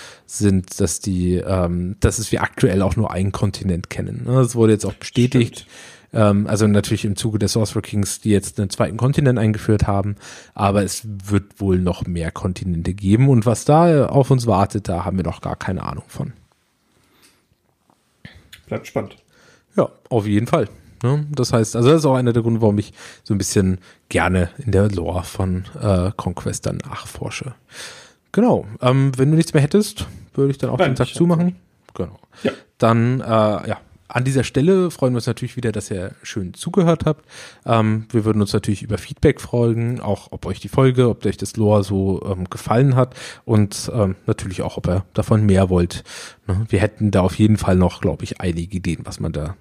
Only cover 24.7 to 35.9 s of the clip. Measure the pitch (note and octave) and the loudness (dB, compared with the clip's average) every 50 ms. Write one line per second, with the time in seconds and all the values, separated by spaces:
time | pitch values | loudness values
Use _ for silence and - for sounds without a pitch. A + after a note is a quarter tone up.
24.7 | F#2+ F#2+ G2+ G#2+ G2 F2+ E2 E2+ F2 F2 D#2+ - - - F#2+ F#2 F2+ F#2 F#2+ - | 2 4 4 2 0 -2 -4 -4 -4 -4 -6 -6 -6 -4 -2 -2 -2 -4 -6 -8
25.7 | - - - G#2+ F#2+ F2+ F2+ F#2 - - - F#2 F2 - - G2+ G#2 - - G2 | -10 -4 0 0 2 2 2 0 -2 -4 -6 -6 -6 -6 -6 -8 -6 -6 -6 -6
26.7 | - - - - - - - - - - - - - - - B2+ A#2+ _ _ _ | -6 -6 -8 -10 -12 -14 -14 -14 -12 -10 -10 -8 -8 -10 -10 -12 -14 _ _ _
27.7 | - - - - - - - - _ _ _ _ - F#3+ A3 B3 D#3 G2 - G2 | -20 -18 -18 -18 -18 -20 -20 -20 _ _ _ _ 0 2 2 4 2 2 0 -4
28.7 | G#2+ - - B2+ B2+ C3+ C3+ C#3 C3 B2 C3 D3 D#3 D#3+ E3 - - D3+ C3+ - | -8 -2 2 2 4 4 4 2 2 2 2 4 4 2 2 2 2 2 2 4
29.7 | - G#3 G#3 - - - - - - - - - - - C#3 C#3 C3+ - - B2 | 2 2 0 0 -4 -10 -10 -12 -12 -18 -20 -10 -4 0 0 0 0 -2 -4 -2
30.7 | A#2+ - F#3 C#3+ B2+ - B2+ - - - E3+ F3 F3 D#3+ F3 F3+ F3+ - _ _ | 0 2 2 2 2 0 -2 -2 0 2 2 2 4 2 2 0 -2 -4 _ _
31.7 | _ _ _ _ - - F#2 E2 - - _ _ _ - - - - - - _ | _ _ _ _ -10 -8 -8 -8 -10 -16 _ _ _ -6 -6 -6 -6 -6 -12 _
32.7 | _ - A#2+ A2+ A2+ A#2 A2+ B2 B2+ C3 - - A2+ A2+ G#2+ G#2+ G#2 E2+ - - | _ 0 2 4 4 4 2 2 0 -2 -2 0 2 4 4 2 2 -2 -4 -6
33.7 | - - - _ _ _ _ - - B2 B2+ C3+ C3+ C3+ B2 - - C3+ C3+ F3+ | -8 -10 -10 _ _ _ _ -8 -4 -2 -2 0 0 0 -2 0 0 0 2 4
34.7 | F#3+ F#3+ F#3 E3+ - - C#3 B2+ B2+ A#2+ A2+ B2 A2+ - B2+ B2 - B2+ A#2+ A#2 | 4 2 2 -2 -2 -2 0 0 0 0 -2 -4 -6 -6 -6 -10 -8 -6 -6 -4
35.7 | G#2+ G#2+ - - | -4 -6 -6 -6